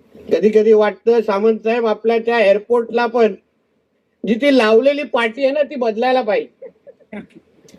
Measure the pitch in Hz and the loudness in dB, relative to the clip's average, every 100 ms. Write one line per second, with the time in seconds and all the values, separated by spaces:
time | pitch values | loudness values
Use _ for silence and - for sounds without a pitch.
0 | _ - - 160 214 214 214 214 214 190 | _ -20 -4 0 2 2 4 4 2 -2
1 | - 233 220 196 220 220 220 240 226 214 | 0 0 0 0 0 -2 -2 -2 -2 -2
2 | 226 226 220 233 196 202 202 240 233 226 | -2 -2 -2 0 2 2 0 -2 -2 -2
3 | 240 233 220 190 _ _ _ _ _ _ | -2 0 0 -2 _ _ _ _ _ _
4 | _ _ 185 226 285 269 214 226 262 285 | _ _ -4 -2 2 2 4 4 2 0
5 | 294 247 233 226 269 285 285 294 233 214 | -4 -4 -4 -2 -2 -2 -4 -4 -6 -2
6 | 254 254 220 185 - _ 508 _ - - | -2 -2 -2 -4 -4 _ -20 _ -20 -20
7 | _ 208 185 - _ _ _ | _ -20 -20 -20 _ _ _